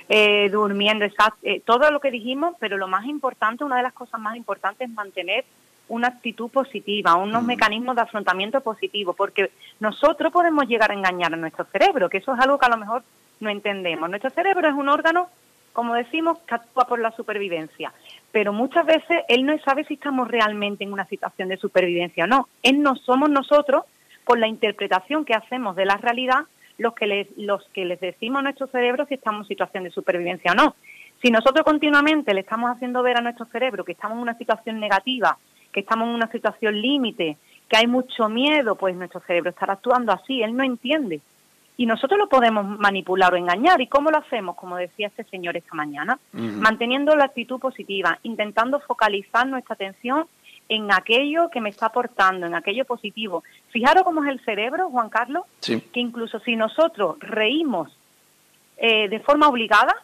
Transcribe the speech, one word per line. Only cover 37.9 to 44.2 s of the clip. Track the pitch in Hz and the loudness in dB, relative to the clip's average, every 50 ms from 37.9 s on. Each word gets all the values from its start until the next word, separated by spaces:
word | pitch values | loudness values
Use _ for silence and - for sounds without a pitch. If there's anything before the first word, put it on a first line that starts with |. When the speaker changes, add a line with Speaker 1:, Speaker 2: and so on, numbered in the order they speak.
| 247 254 254 254 - - 226 214 | 2 0 -2 -2 -2 -2 -2 0
Speaker 1:
miedo, | 220 233 262 294 302 302 269 220 185 | 0 0 0 2 2 2 2 0 -2
pues | - 196 190 180 | 0 -2 -4 -4
nuestro | 180 185 170 - 180 | -4 -10 -12 -12 -16
cerebro | - - 180 175 156 175 | -4 -2 -2 0 0 -2
estará | 175 - 196 190 196 | -4 -4 -4 -4 -4
actuando | 190 - 247 247 247 240 220 | -4 0 2 2 2 4 2
así, | 190 185 - - 269 254 | 0 0 -2 -6 -4 -2
él | 220 214 233 | -2 -2 -2
no | 254 269 | -2 -2
entiende. | 262 247 226 - 247 294 320 277 202 160 147 - _ _ _ _ _ _ _ _ _ _ | -2 -2 -4 -2 -2 -2 -2 -2 -4 -6 -8 -10 _ _ _ _ _ _ _ _ _ _
Y | - 247 | -2 0
nosotros | 226 226 220 - 269 381 | 0 0 0 0 0 2
lo | 415 415 403 | 2 2 4
podemos | 269 262 240 226 226 208 202 196 208 208 | 4 4 6 4 2 2 -2 -4 -4 0
manipular | 208 202 196 190 160 - 185 185 185 180 180 | 0 0 0 0 -2 -2 2 4 4 4 4
o | |
engañar. | 175 175 175 175 196 254 349 370 294 | 2 0 0 0 2 4 4 4 4
¿Y | 254 | 2
cómo | - - 285 190 311 | 2 2 2 4 4
lo | - | 2
hacemos? | 302 | 2